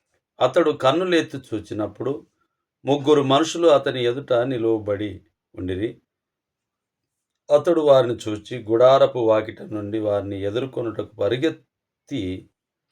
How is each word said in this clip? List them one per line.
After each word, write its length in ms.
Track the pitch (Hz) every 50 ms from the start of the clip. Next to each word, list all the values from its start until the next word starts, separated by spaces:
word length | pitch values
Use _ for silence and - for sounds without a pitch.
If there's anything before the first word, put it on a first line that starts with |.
| _ _ _ _ _ _ _ -
అతడు 300 | 127 127 - 175 165 156
కన్నులెత్తి 680 | 143 - 131 131 143 170 185 180 175 160 156 - -
చూచినప్పుడు 880 | 131 - - 113 107 104 - 113 104 104 95 92 - 117 127 143 - - _ _ _ _ _ _ _ _ _ _ _ -
ముగ్గురు 380 | 123 143 147 131 143 143 143 131
మనుషులు 440 | 131 135 143 160 156 - 170 170
అతని 360 | 165 147 131 - 143 131 131 120
ఎదుట 300 | 120 120 139 131 - 127
నిలువబడి 880 | 117 123 135 135 117 113 113 113 110 104 104 101 101 107 104 92 92 _ _ _ _ _ _ -
ఉండిరి. 460 | 95 92 90 92 92 107 123 127 _ _ _ _ _ _ _ _ _ _ _ _ _ _ _ _ _ _ _ _ _ _ _ _ _ _ _ _ _ _ - 147
అతడు 280 | 147 139 180 170 160
వారిని 320 | 147 147 135 131 123 120 117
చూచి 500 | 104 - 110 107 104 - - 127 123 107
గుడారపు 560 | 101 113 113 123 131 135 135 139 123 - 131
వాకిట 420 | 113 110 107 110 107 110 110 -
నుండి 380 | 104 - 110 104 101 101 104 110
వారిని 420 | 107 107 101 101 95 98 101 95
ఎదుర్కొనుటకు 720 | 98 101 104 120 131 131 - - 117 113 107 - 104 - _
పరిగెత్తి 1300 | - 101 101 120 131 151 160 156 - _ _ _ _ _ _ _ _ _ - 147 127 95 90 92 95 - _ _ _ _ _ _ _ _ _